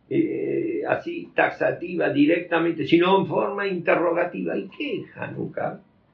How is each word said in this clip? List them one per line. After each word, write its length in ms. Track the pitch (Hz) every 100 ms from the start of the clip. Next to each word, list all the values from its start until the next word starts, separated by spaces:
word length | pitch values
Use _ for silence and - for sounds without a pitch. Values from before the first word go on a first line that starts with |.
| -
eh, 720 | 135 - 135 139 139 - - 131
así 440 | 127 165 - -
taxativa 760 | - 156 - 151 - 175 170 147
directamente, 760 | 139 147 170 170 165 170 165 135
sino 340 | 170 180 190
en 80 | -
forma 400 | - - 202 202
interrogativa. 880 | 180 180 175 170 170 180 190 175 196
¿Y 140 | -
qué 280 | - 285 202
es 200 | - -
Hanukkah? 640 | - - - - - - - _ _